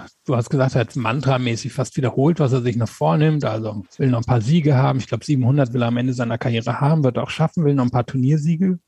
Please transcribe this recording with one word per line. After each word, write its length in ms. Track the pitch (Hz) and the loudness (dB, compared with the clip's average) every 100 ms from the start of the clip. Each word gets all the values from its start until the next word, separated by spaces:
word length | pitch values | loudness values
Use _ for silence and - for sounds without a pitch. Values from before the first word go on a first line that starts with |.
| - _ - | -10 _ -4
du 100 | 120 | -2
hast 160 | - | 0
gesagt, 240 | 139 131 135 | 0 2 0
er 60 | |
hat 140 | 110 135 | -2 -2
mantramäßig 800 | 113 135 135 127 123 113 127 | -2 -2 0 0 0 -4 -6
fast 240 | - 123 - | -6 -6 -2
wiederholt, 420 | 127 - 147 165 | -2 0 0 2
was 140 | 135 | 0
er 80 | 131 | 0
sich 140 | 123 113 | 0 -2
noch 120 | 110 | -4
vornimmt. 580 | - 147 165 156 151 113 | -2 0 2 2 2 -2
Also, 380 | 110 110 104 - | -4 -6 -8 -10
es 80 | - | -2
will 140 | 135 | 0
noch 80 | 120 | 0
ein 60 | 113 | 2
paar 160 | 123 | 0
Siege 340 | 107 170 147 127 | 2 2 4 4
haben. 240 | 135 131 | 2 0
Ich 80 | - | -4
glaub, 160 | 113 | -6
siebenhundert 500 | - 135 120 147 123 | -2 0 2 2 2
will 80 | 127 | 0
er 60 | 117 | 0
am 100 | 120 | 0
Ende 160 | 131 | -2
seiner 240 | 127 117 113 | -2 -4 -2
Karriere 420 | 120 113 - 120 | -2 -2 -2 -2
haben, 240 | 143 160 | 2 2
wird 140 | 131 120 | 2 -2
er 60 | |
auch 80 | 120 | -4
schaffen, 340 | - 156 - 147 | -2 -2 0 0
will 80 | |
noch 120 | 139 123 | 2 0
ein 40 | |
paar 160 | 127 - | 0 -2
Turniersiege. 720 | 135 131 156 151 160 190 180 | 0 2 2 0 0 0 -2